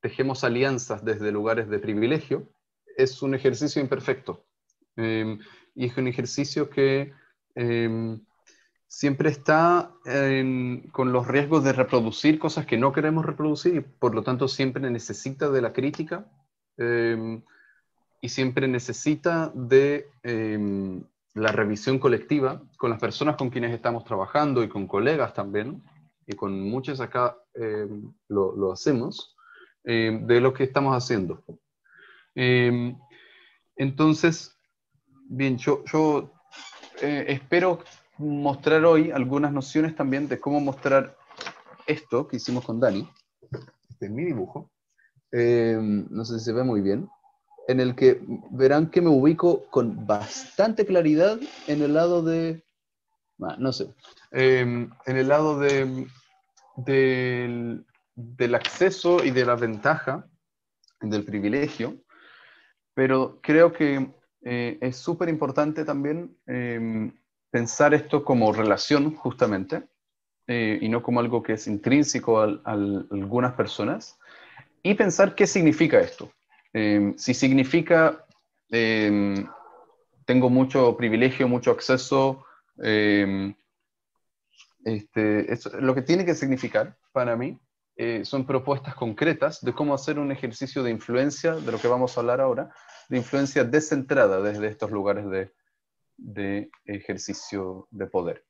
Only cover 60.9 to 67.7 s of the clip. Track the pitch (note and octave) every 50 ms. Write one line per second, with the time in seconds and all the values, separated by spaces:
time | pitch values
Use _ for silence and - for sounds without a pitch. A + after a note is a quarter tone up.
60.9 | _ _ - G#2+ G#2+ G#2 G2+ - G2+ G#2 G2 G#2 A2+ C#3 D3 D3 - - A2+ -
61.9 | - - _ _ _ _ - - - - - - - _ _ _ _ _ _ _
62.9 | _ - C3 C3 C3 C3 C3 B2+ - - - - D3+ D#3+ E3+ E3+ E3 - D#3 D3
63.9 | C#3 C#3 C3 C3 - _ _ _ _ _ - B2 B2 A#2+ A#2+ A#2+ - - B2 B2+
64.9 | B2 - - - E3+ E3 F#3 E3 D#3+ D3+ D3+ C3 B2+ - D3 D3+ D#3 D#3+ D3+ D3+
65.9 | C#3+ C#3 C#3 D3 D3+ E3+ F3 - - _ _ - B2 B2 B2 A#2+ A#2 A#2 A2+ A2+
66.9 | A2+ A2 A2 - - _ _ _ _ _ _ _ - A#2+ A#2 A#2